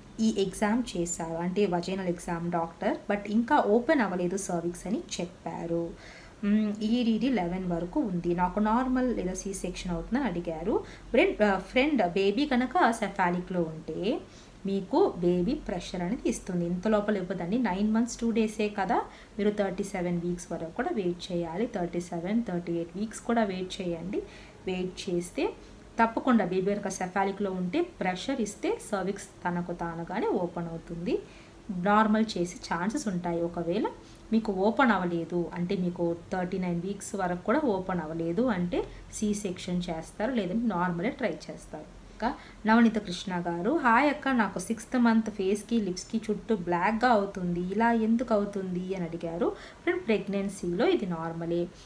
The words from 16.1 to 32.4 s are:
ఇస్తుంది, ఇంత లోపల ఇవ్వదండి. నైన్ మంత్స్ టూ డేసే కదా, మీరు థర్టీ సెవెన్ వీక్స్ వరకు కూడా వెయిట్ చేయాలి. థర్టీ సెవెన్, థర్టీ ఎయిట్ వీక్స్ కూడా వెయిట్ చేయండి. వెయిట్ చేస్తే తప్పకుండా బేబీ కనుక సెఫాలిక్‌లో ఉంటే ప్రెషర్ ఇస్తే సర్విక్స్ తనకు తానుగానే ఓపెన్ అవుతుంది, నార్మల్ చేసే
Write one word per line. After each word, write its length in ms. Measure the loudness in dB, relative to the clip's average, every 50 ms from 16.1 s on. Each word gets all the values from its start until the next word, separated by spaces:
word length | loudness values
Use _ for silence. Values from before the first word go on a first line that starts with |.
| -2 -2 0 -2
ఇస్తుంది, 360 | -2 -2 -4 -4 -2 -2 0
ఇంత 220 | 0 -2 -2 0 2
లోపల 300 | 2 2 2 2 0 0
ఇవ్వదండి. 400 | 0 -4 -4 -4 -4 -2 0 0
నైన్ 340 | 0 0 0 2 2 2
మంత్స్ 260 | 2 2 2 0 -2 -2
టూ 140 | -2 0
డేసే 380 | 2 2 2 0 0 -2 -2 -2
కదా, 320 | 0 -2 0 2 2 0 0 -2 -10 -20 -20 -14 -4 0
మీరు 100 | 0 2
థర్టీ 340 | 2 2 0 0 0 -2 -4
సెవెన్ 380 | -4 -4 -2 -2 0 0 0
వీక్స్ 300 | 0 -2 -2 -4 -4 -8
వరకు 200 | -8 -6 -6 -8
కూడా 180 | -4 -4 -2 -2 0
వెయిట్ 380 | 0 0 -2 -2 -4 -6 -4
చేయాలి. 380 | -4 -2 -2 -2 -2 -2 -4 -2 -2
థర్టీ 240 | -4 -4 -2 -4 -6
సెవెన్, 440 | -6 -4 -6 -6 -4 0 0 0 0
థర్టీ 300 | 0 -2 -4 -2 -2 -2
ఎయిట్ 240 | -2 -2 -4 -4 -6
వీక్స్ 220 | -6 -6 -8 -8
కూడా 240 | -4 0 2 2 2
వెయిట్ 380 | 0 0 -4 -6 -6 -6 -6
చేయండి. 420 | -4 -4 -4 -4 -6 -6 -6 -6 -6 -8 -12 -18 -20 -20 -18 -10 -6
వెయిట్ 440 | -4 -2 -2 -2 -4 -4 -6 -6 -2
చేస్తే 440 | -2 -2 -2 -4 -4 -2 -2 -2 -2 -6 -16 -20 -20 -20 -20 -8 0 2 2
తప్పకుండా 420 | 2 2 0 2 4 4 4 4
బేబీ 280 | 4 2 2 2 2 0
కనుక 140 | 0 -2 -6
సెఫాలిక్‌లో 640 | -4 -4 -4 -2 0 0 0 0 0 -2 -2 -2
ఉంటే 300 | -2 -2 -2 0 0 0
ప్రెషర్ 600 | -2 -2 -2 -4 -2 -2 -2 -2 -2 -4 -2 -2
ఇస్తే 380 | -2 -4 -4 -4 -2 -2 -2 -2 -4 -4
సర్విక్స్ 360 | -4 -2 -2 -2 -4 -4 -8 -14 -14 -6 -4 -2
తనకు 260 | -2 -2 -2 -4 -4
తానుగానే 540 | -4 -4 -6 -4 -6 -6 -6 -4 -2 0 0
ఓపెన్ 400 | 0 0 0 -2 -2 -4 -6 -6
అవుతుంది, 540 | -6 -8 -10 -8 -8 -6 -2 -2 -2 -2 -2 -6 -18 -20 -20 -20 -20 -18 -10 -8 -6 -2
నార్మల్ 480 | 2 4 6 6 6 6 6 4 4 2 0
చేసే 380 | -2